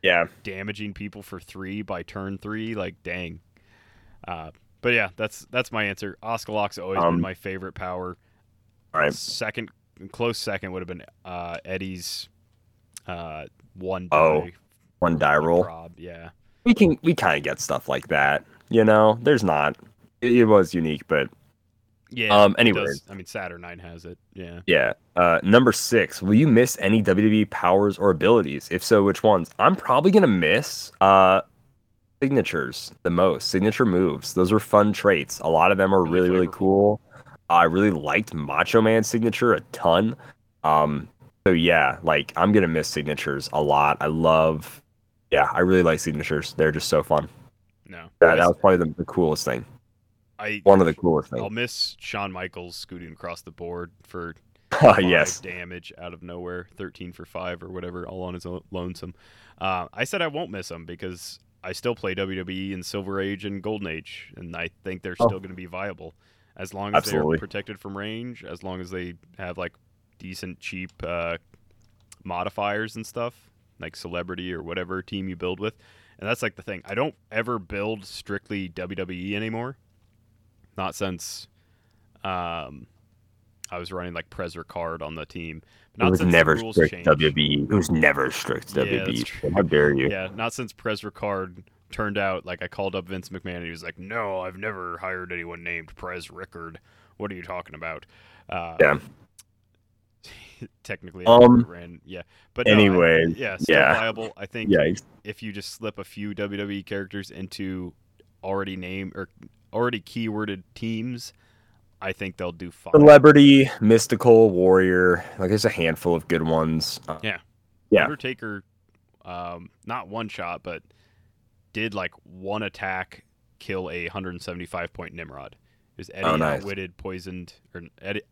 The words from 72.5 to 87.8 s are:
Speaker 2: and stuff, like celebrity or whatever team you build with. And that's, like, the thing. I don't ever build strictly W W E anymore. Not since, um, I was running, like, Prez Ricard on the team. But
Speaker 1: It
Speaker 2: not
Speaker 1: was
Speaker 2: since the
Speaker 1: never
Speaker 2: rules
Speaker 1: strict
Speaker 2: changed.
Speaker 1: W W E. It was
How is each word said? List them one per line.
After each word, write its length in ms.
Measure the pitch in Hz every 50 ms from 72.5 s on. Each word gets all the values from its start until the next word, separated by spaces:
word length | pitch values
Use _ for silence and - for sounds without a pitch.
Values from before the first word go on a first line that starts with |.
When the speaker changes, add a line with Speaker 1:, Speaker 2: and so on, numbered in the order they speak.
| - - 101 104 101 104 110 110 -
Speaker 2:
and 100 | 110 113
stuff, 440 | - - 120 117 120 - _ _ _ _ _ _ _ _ _
like 140 | 85 82 -
celebrity 560 | - - 87 85 87 87 90 92 90 90 90 90
or 100 | 82 78
whatever 380 | 82 85 92 90 85 95 95 90
team 260 | - - 98 95 95
you 80 | 92
build 220 | 82 87 90 92 90
with. 140 | 101 110 - _ _ _ _ _ _ _ _ _
And 100 | - 104
that's, 140 | 120 - -
like, 120 | - -
the 60 | - 82
thing. 200 | - 101 90 -
I 100 | - 98
don't 200 | 107 135 156 - _ _ _ -
ever 260 | 110 117 120 120 113
build 460 | 92 80 104 98 101 107 113 104 95
strictly 640 | - - - - - 101 98 _ _ 107 101 95 90
W 260 | 82 - 90 90 98
W 240 | 90 95 90 92 90 92 98
E 40 | 101
anymore. 420 | 101 110 113 110 113 120 131 135 _ _ _ _ _ _ _ _ _ _ _ _ _ _ _ _ _ _ _ _
Not 180 | - 92 92 95
since, 500 | - 101 95 90 85 - - - - - _ _ _ _ _ _ _ _ _ _ _ _ _ _ _ _
um, 640 | 95 92 90 87 85 85 82 73 65 71 67 57 _ _ _ _ _ _ _ _ _ _ _ _ _ _ _ - -
I 80 | - 87
was 140 | 87 85 92
running, 220 | 90 87 90 85
like, 160 | 85 82 _
Prez 240 | - - 92 85 82
Ricard 480 | 85 82 _ - 87 85 82 82 80 80
on 120 | 76 80
the 120 | 80 76
team. 360 | _ - 85 82 80 78 80 - _ _ _ _ _ _
But 40 | -
Speaker 1:
It 40 | -
Speaker 2:
not 60 | 92 92
Speaker 1:
was 80 | 90
Speaker 2:
since 120 | - 90 85
the 40 | 85
Speaker 1:
never 160 | 80 78 78
Speaker 2:
rules 200 | - 113 - -
Speaker 1:
strict 160 | 87 80 76 -
Speaker 2:
changed. 140 | 87 85
Speaker 1:
W 220 | 82 78 73 78 76
W 160 | 71 78 73
E. 200 | 73 71 73 71 71
It 40 | 104
was 160 | 101